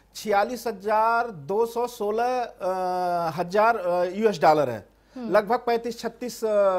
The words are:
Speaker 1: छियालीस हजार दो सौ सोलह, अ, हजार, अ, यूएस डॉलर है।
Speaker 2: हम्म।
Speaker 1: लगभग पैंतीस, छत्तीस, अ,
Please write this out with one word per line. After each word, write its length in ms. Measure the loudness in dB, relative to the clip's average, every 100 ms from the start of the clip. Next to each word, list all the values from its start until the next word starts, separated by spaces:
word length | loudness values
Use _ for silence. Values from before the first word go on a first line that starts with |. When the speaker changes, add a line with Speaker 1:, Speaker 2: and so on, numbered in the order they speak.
| _
Speaker 1:
छियालीस 520 | -10 0 2 0 -2 -8
हजार 640 | -6 -2 2 2 2 -2
दो 360 | -8 -4 -2 0
सौ 200 | -2 -4
सोलह, 560 | -4 -4 -2 -2 -2
अ, 880 | -6 -6 -4 -2 -2 -2 -2 -2 -2 -4
हजार, 360 | 0 4 4 2
अ, 280 | 0 0
यूएस 360 | 0 2 0 4
डॉलर 300 | 6 6 2
है। 240 | -4 -10 _ _ -12
Speaker 2:
हम्म। 140 | 0
Speaker 1:
लगभग 280 | 0 2 0
पैंतीस, 420 | 0 -2 -2 -8
छत्तीस, 440 | -10 -8 -10 -6
अ, 40 | 0 2 2